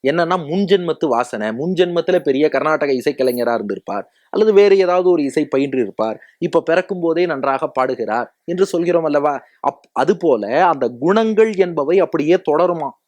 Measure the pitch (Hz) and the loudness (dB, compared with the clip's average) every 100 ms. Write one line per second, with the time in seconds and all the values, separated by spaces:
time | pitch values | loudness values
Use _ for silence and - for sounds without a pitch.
0 | 131 160 165 185 143 175 196 196 175 151 | 0 0 0 -2 -2 -2 2 0 0 -2
1 | 156 117 123 113 107 113 160 175 180 170 | 0 0 -2 -4 -6 -4 -4 0 0 0
2 | 165 180 165 131 151 135 147 151 147 131 | 0 0 0 0 2 0 0 0 0 0
3 | 135 135 127 120 120 117 104 98 - 101 | -2 0 -2 0 -2 -2 -4 -8 -8 -10
4 | - _ _ - 220 196 202 196 185 180 | -10 _ _ 0 4 6 6 4 4 2
5 | 180 170 143 143 143 135 139 131 104 - | 2 2 0 -2 -2 -2 -2 -2 -4 -2
6 | 110 110 - _ 170 170 156 170 - 185 | -4 -4 -14 _ -2 -2 0 -2 -2 -4
7 | 170 160 175 143 135 135 160 - 131 123 | -2 0 0 0 -2 -2 -4 -2 -2 -4
8 | 110 113 117 _ - 175 196 175 170 175 | -4 -4 -4 _ -8 -2 0 0 0 0
9 | 160 147 147 139 - _ 143 - _ - | 0 0 0 -4 -10 _ -6 -6 _ -4
10 | 139 202 170 117 104 135 180 147 120 120 | -2 0 2 0 0 2 2 2 -4 -2
11 | 151 208 226 214 220 190 180 160 139 185 | 0 0 0 2 2 2 0 0 0 2
12 | 175 160 147 180 - 196 180 170 143 - | 2 0 2 2 2 2 2 0 -6 -12